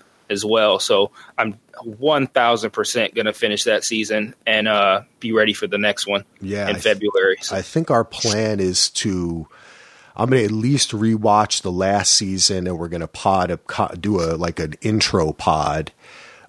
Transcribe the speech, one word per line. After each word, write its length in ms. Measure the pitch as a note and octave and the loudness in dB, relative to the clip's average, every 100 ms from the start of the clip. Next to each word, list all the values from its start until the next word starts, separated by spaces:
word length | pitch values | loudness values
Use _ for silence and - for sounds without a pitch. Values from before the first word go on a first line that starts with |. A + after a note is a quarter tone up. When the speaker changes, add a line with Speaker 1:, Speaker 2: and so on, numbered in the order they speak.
| _ _ - | _ _ -8
Speaker 1:
as 140 | G#2 | -4
well. 340 | G#2+ A2+ G#2+ F#2+ | 0 4 4 2
So 320 | - G2+ G2+ - - - | 2 2 2 -2 -8 -4
I'm 220 | A2 G2+ _ - | -4 -6 _ -16
one 420 | A#2 G#2+ C#3+ D3 C3 | -14 -4 0 2 2
thousand 440 | B2+ A#2+ A#2 G#2+ | 2 4 2 -2
percent 440 | - G#2 B2 G#2+ | -4 -2 -2 -2
gonna 180 | A2+ G#2+ | -2 -2
finish 320 | - A2+ G#2 | -2 -2 0
that 200 | A#2 G#2 | 0 0
season 500 | - A2 G#2 G#2+ G#2+ - - | 0 -4 -2 -2 -4 -6 0
and, 200 | A2 G#2+ | 0 2
uh, 360 | G#2 G2+ G2 - _ | 2 4 2 -2 _
be 120 | A2+ | -2
ready 200 | A2 G#2+ | 2 2
for 140 | G#2 G2+ | 0 -4
the 120 | G2+ | 0
next 280 | G#2+ G2+ G2+ | 0 -2 -2
one 180 | G2+ - _ | -4 -6 _
Speaker 2:
Yeah, 240 | F#2+ G2+ | -8 -4
Speaker 1:
in 120 | G2+ G2+ | -4 -2
Speaker 2:
I 20 | |
th-, 40 | |
Speaker 1:
February. 540 | A2 G2+ G#2 G2 F#2+ F#2 | 0 0 0 2 2 0
So 140 | - G2 | -4 -6
Speaker 2:
I 60 | |
think 280 | - D#3+ E3 | -4 -4 0
our 140 | B2 | 0
plan 540 | G#2+ - A#2 G#2 A2 G#2 | 0 -4 -2 0 0 0
is 300 | F#2 F2+ - | 0 0 -2
to, 560 | - G#2+ F#2 E2+ E2+ D#2+ - - - - - - - | -2 -2 -2 -2 -6 -10 -16 -20 -20 -20 -20 -16 -4
I'm 140 | A#2+ | 2
gonna 120 | C3 | 2
at 80 | G#2 | 2
least 420 | A2 A#2+ C#3 - | 0 0 0 0
rewatch 680 | G#2+ A2 A2 G#2+ G#2 G#2 - | 0 0 2 4 4 2 -2
the 100 | F#2+ | -2
last 400 | F2+ F#2+ G2+ F#2 | 0 2 2 2
season, 540 | - G2 F#2+ - F#2+ F2+ | 0 0 0 0 0 -4
and 120 | E2+ | -6
we're 100 | E2+ | -6
gonna 200 | E2+ D#2+ | -6 -8
pod 420 | - G2+ F#2+ F2+ | -2 2 2 2
a 80 | E2+ | -2
co-, 360 | - - G2+ | -6 -4 -4
do 260 | F2+ G2+ G2 | -4 -2 0
a, 140 | E2 E2 | 0 -2
like, 220 | F2 - | -4 -4
an 160 | D#2 D2+ | -6 -4
intro 520 | G#2+ G#2+ - G2+ F#2+ | -2 0 2 2 0
pod. 600 | - - D#2 D2 D#2 D2+ - - - - - | 0 0 2 0 -2 -6 -14 -20 -20 -20 -20